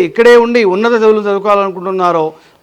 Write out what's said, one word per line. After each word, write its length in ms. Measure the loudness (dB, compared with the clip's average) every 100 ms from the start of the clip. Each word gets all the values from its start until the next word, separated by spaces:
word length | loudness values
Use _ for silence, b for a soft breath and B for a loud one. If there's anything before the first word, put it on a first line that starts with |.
ఇక్కడే 320 | 2 2 4 4
ఉండి 180 | 4 0 0
ఉన్నత 200 | 0 -2 0
చదువులు 240 | 2 0 -2
చదువుకోవాలనుకుంటున్నారో, 960 | -4 -2 -2 -2 -6 -8 -4 -2 -2 -4 -8 b b